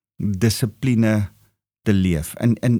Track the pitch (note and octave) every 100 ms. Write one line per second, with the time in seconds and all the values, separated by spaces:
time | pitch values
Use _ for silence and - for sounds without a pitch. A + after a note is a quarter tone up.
0 | _ - G#2 F#2 A2+ - A2 - C3+ A2+
1 | A2 G#2+ G2+ _ _ _ _ _ - G2
2 | F#2 D#2+ D#2 - A#2+ A2 B2+